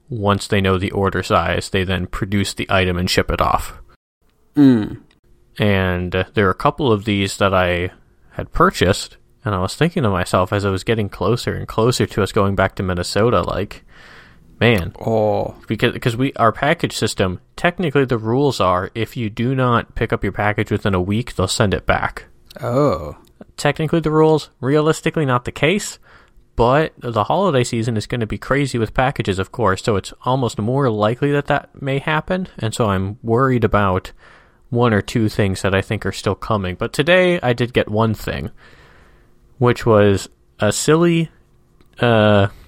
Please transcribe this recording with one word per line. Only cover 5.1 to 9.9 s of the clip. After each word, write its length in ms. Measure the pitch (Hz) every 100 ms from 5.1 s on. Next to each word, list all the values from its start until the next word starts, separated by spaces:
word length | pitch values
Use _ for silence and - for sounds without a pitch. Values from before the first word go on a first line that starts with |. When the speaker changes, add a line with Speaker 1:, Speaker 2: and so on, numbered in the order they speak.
| _ _ - _ -
Speaker 1:
And, 560 | 107 95 92 90 90
uh, 100 | 92 92
there 120 | - 98
are 40 |
a 20 |
couple 360 | - 147 147 143
of 120 | 104
these 320 | 107 101 98 -
that 140 | 101
I 360 | 92 90 87 90 - _ _ _
had 200 | - 98
purchased, 640 | - 170 - 92 - - - _ _
and 100 | 110
I 40 | 95
was 160 | 92
thinking 280 | - 165